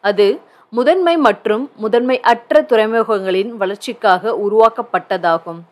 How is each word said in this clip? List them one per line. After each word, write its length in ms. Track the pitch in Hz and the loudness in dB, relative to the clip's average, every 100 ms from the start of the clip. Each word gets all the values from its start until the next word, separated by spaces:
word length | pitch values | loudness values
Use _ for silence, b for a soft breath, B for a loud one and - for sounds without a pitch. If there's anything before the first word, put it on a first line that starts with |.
அது 380 | 196 196 202 277 b b b | -2 2 2 0 b b b
முதன்மை 480 | 226 254 370 339 339 | -2 0 2 2 2
மற்றும் 540 | 254 208 220 214 277 _ | 0 0 -4 -4 -4 _
முதன்மை 440 | 214 240 247 254 | -2 0 0 0
அற்ற 400 | 220 233 - - | 0 0 2 0
துறைமுகங்களின் 960 | - 226 220 226 226 208 190 185 208 233 | 2 0 2 -2 0 -2 -2 -2 -4 -6
வளர்ச்சிக்காக 720 | 190 202 - 226 208 180 214 | -6 -6 -10 -2 0 2 0
உருவாக்கப்பட்டதாகும். 1300 | 190 202 214 220 226 - 185 - 190 170 165 170 165 170 | -4 0 4 2 2 -6 -6 -4 -2 0 -2 -4 -16 -18